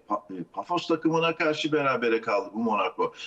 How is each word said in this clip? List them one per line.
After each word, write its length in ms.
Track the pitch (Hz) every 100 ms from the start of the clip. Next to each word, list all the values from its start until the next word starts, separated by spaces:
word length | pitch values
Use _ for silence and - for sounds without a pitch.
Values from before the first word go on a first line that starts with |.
| -
Pa-, 320 | - - 185
e, 20 | 175
Pafos 340 | 190 202 170 -
takımına 500 | 160 160 160 165 160
karşı 360 | 160 151 156
berabere 480 | 151 139 120 120 113
kaldı 300 | 113 101 95
bu 40 | 107
Monaco. 540 | 117 104 95 - 117 -